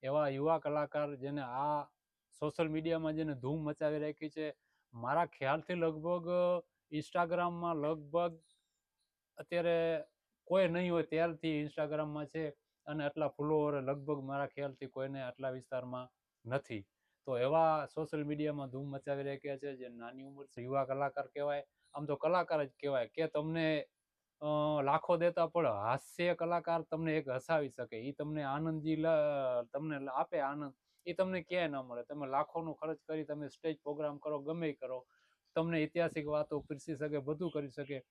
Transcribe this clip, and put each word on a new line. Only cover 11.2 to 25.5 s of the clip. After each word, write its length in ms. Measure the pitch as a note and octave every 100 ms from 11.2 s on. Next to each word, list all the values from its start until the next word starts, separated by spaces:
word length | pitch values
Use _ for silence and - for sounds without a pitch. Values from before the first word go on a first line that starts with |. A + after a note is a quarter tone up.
| E3+ D#3+ E3 D3+
Instagram-માં 640 | D3+ D#3 D3+ D3+ D3+ D3+ C#3+
છે 300 | D#3+ D#3 D3 _ _ -
અને 180 | D3+
આટલા 240 | C#3+ D3+ D3
ફોલોવર 520 | - D3 D#3 D3 C#3+
લગભગ 420 | C3+ C#3+ C#3 D3
મારા 220 | C3+ C#3 C3+
ખ્યાલથી 400 | - C#3+ C3 C3+
કોઈને 360 | C3 C3+ C#3
આટલા 280 | B2+ - C3
વિસ્તારમાં 580 | B2+ B2 B2+ B2 B2+ B2+ _ _ _ A#2
નથી. 400 | C3 - A2+ G2 _ _ _ -
તો 120 | B2+
એવા 480 | B2+ D#3+ D#3+ D#3 C#3
સોશિયલ 300 | - D#3 D#3+
મીડિયામાં 460 | D3 D3+ D3+ D3 C#3
ધૂમ 180 | B2+ C#3+
મચાવી 340 | C3+ C#3 C#3
રાખ્યા 340 | C#3 C#3 C#3+ C#3
છે, 200 | C#3+ C3+
જે 120 | B2
નાની 340 | A#2+ A#2 C3
ઉંમર 240 | C3+ C#3 C#3
છે, 160 | -
યુવા 220 | B2 C3+
કલાકાર 420 | C3+ C3+ C#3 C#3 C3+
કહેવાય. 380 | - C#3+ C#3+ C#3+ _ _
આમ 120 | D3 D3
તો 100 | C#3+
કલાકાર 480 | D#3+ F3+ E3+ D#3+
જ 40 | C#3+
કહેવાય 400 | _ C#3+ C#3 A#2
કે 180 | - D#3+
તમને, 600 | D3+ D#3 D#3+ D#3+ D3+ - _ _ _ _ _
અ, 60 | D3+ D3+ D3+ D3+
લાખો 340 | C#3 D3+ - E3+
દેતા 300 | E3+ E3+
પણ 200 | E3